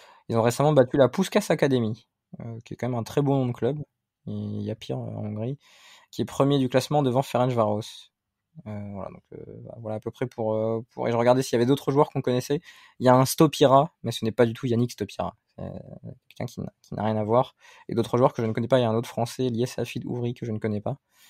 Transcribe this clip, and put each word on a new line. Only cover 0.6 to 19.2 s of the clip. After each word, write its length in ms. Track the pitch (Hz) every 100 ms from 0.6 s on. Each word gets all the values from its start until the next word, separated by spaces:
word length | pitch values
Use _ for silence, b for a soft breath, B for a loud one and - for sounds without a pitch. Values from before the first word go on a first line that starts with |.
| 143
battu 240 | 147 123 143
la 120 | 127
Puskás 380 | - 190 208 -
Academy, 600 | 160 147 131 110 113 _ _ _ -
euh, 180 | 120 113
qui 100 | -
est 20 | -
quand 120 | 123
même 100 | 120
un 60 |
très 180 | - -
bon 140 | 143 139
nom 100 | 127
de 60 |
club. 260 | 120 117 151 143 _ _ _ -
Il 360 | 104 104 104
y 80 | 104
a 20 |
pire, 240 | 107 - 127
euh, 180 | 113 107
en 100 | 107
Hongrie, 320 | 107 117 143 b b b b b
qui 120 | -
est 20 |
premier 340 | 113 - 139 143
du 100 | 131
classement 360 | 131 - 151
devant 180 | 135 120
Ferencváros. 880 | 139 120 127 120 107 104 - - - _ _ _ _ - 107
Euh, 40 | 104 101
voilà, 160 | 101 -
donc, 120 | - _
euh, 200 | - - 110 120 120
voilà 180 | 113 107
à 40 |
peu 100 | 113
près 160 | - 123
pour, 280 | - 110
euh, 300 | 110 110 113 120
pour... 160 | - 123
Et 60 |
je 40 | 117
regardais 240 | 120 127
s'il 120 | 131
y 40 | 120
avait 100 | 120
d'autres 260 | 139 -
joueurs 180 | 139 147
qu'on 100 | 139
connaissait. 400 | 131 123 - 147 b b b b
Il 80 | 123
y 20 |
a 60 |
un 100 | 127
Stopira, 720 | 131 - 160 - 139 135 151 _
mais 80 | 120
ce 140 | -
n'est 80 | 113
pas 120 | 107
du 100 | 120
tout 120 | 113 131
Yannick 240 | 113 120
Stopira. 460 | - 101 - 90 - _ -
C'est 80 | 92 92 - - - - _
quelqu'un 180 | - 127
qui 140 | -
n'a, 120 | - _
qui 120 | -
n'a 100 | -
rien 120 | 107 110
à 60 |
voir. 320 | 104 117 135 _ b b -
Et 60 |
d'autres 240 | 110 113 120
joueurs 140 | 135
que 100 | -
je 40 | 113
ne 40 |
connais 140 | 110 117
pas. 140 | 131
Il 20 |
y 20 |
a 60 | 117
un 60 | 113
autre 120 | 113
Français, 400 | -